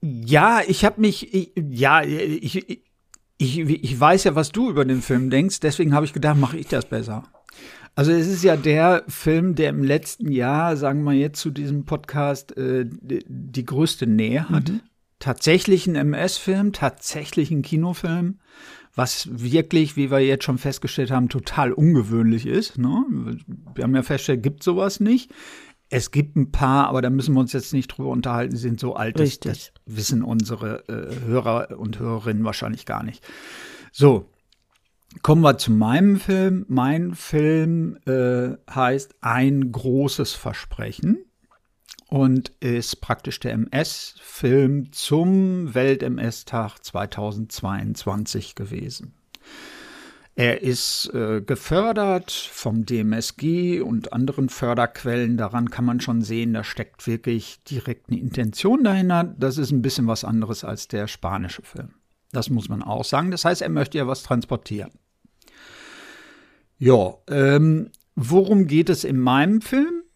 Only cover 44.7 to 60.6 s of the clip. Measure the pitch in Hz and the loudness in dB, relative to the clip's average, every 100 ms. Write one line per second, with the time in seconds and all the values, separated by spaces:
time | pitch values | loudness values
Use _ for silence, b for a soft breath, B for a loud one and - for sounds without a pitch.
44.7 | 143 131 - - 147 175 190 190 185 165 | 2 -4 -8 0 2 4 4 2 0 -4
45.7 | 120 131 135 127 123 117 117 - 117 110 | 0 2 2 0 -4 -4 -6 -8 -6 -6
46.7 | - - - 104 - 104 104 110 - 98 | -8 -10 -6 -6 -6 -6 -6 -8 -6 -6
47.7 | 98 101 110 - 101 107 107 - - 98 | -4 -4 -6 -6 -6 -4 -6 -8 -12 -10
48.7 | - - - - _ _ B B B B | -10 -10 -12 -18 _ _ B B B B
49.7 | B B B B B B - 196 - - | B B B B B B 0 0 2 -2
50.7 | 123 - - - 123 110 110 101 127 - | -2 -2 -6 -6 -4 -2 -4 -2 -6 -2
51.7 | 160 220 220 202 185 185 - - - 123 | 0 0 0 0 -2 -4 -10 -10 -8 -4
52.7 | 113 110 120 107 110 113 - 147 170 175 | -2 -2 -2 0 -2 -4 -4 -2 0 0
53.7 | 175 - 117 - 117 135 139 131 - 123 | -2 -2 -4 -4 -2 -2 0 -2 -2 -2
54.7 | 120 120 - 127 120 120 117 107 117 120 | 0 -2 -2 -4 -2 0 0 -2 -2 -4
55.7 | - 123 120 123 117 110 113 117 110 104 | -2 -2 -2 -2 -2 -2 -2 -2 -2 -4
56.7 | - 113 _ - 117 127 117 - - - | -10 -12 _ -6 -4 -2 -4 -4 -18 -10
57.7 | 135 123 117 - - 127 - 113 107 185 | -8 -8 -10 -6 -6 -4 -4 -4 0 2
58.7 | 262 240 190 185 175 170 - 135 135 135 | 4 4 2 2 2 0 -2 -4 -2 0
59.7 | 139 123 - 117 113 - 113 107 110 | 0 0 0 0 -2 -2 -2 -2 -6